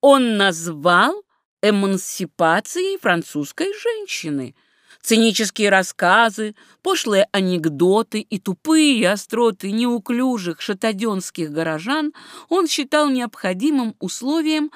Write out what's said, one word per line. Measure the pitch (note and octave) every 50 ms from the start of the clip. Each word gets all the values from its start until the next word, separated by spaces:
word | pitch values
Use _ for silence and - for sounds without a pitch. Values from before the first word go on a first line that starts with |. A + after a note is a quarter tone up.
он | - C#4 C#4 C#4 B3+ A#3 A3
назвал | G3+ G3 G3 F3 D#3+ E3 F3 D#3+ D3 C#3+ F3 F3 F3+ G#3 C4+ F#4 G#4 - _ _ _ _ _ _ _
эмансипацией | - G#3 G#3+ G3+ G3 G3 F#3+ F#3 - - - - F#3+ E3 - - F3 D#3+ E3 G3 A3 - - E4+ F4+ F#4+ G4 F#4+
французской | - A3+ F3+ E3+ E3 - - D3 D3 - - - E4 G4 G4+
женщины. | G#4+ - A4+ A4+ A4 G#4 F#4 - - - D#3 D3 C#3 B2+ C3+ - _ _ _ _ _ _ _ - _
Цинические | - - A3+ A3 A3+ A3+ G3 - A3 F#3+ - - G#3 G3+
рассказы, | G3 F#3+ F#3 - - - F#3 F3 F#3 A3 A#3 A3+ G3 - G#3+ G#3+ G#3 - _ _ _ _
пошлые | _ F#4 G4 E4 - A#3+ G#3 F#3+ - -
анекдоты | - G3+ F#3+ F#3 F3+ F3 D#3 D#3+ D3 C3+ E3+ F#3 F#3+ G#3+ A3+ - - G#3+
и | G#3+ - G#3+ G3
тупые | - - F#3 - _ D4+ D#4+ D#4+ D#4 D4 C4+ A3 A#3 F3+
остроты | G3+ G3+ - - - A3+ A#3+ A3+ G#3+ - - G3
неуклюжих | G3+ A3 A#3+ B3 A#3+ A#3 F#3+ - A#3+ A#3+ B3+ C4 B3 A3 F3+ F3 E3 -
шатадёнских | - - G3+ F#3 - A3+ A3 F#3+ A3+ A3+ G3+ F#3+ F3 - - - E3 D3+
горожан | D3 D#3 E3 E3 D#3 D#3 E3 A3 C#4+ D#4 D4+ D4+ - - - - - - - _
он | E4 F#4+ F4+ D4+
считал | - - C#4 C4 - D4+ D4+ C#4+
необходимым | C4 B3+ A#3+ A3+ - - - F#3+ F#3 F#3 A3 D#4 D4+ C4+ A#3+ A3+ - -
условием | - F3+ - - A#3 C4 D4+ E4 D#4 D#4 D#4 D#4 D4+ D4+ -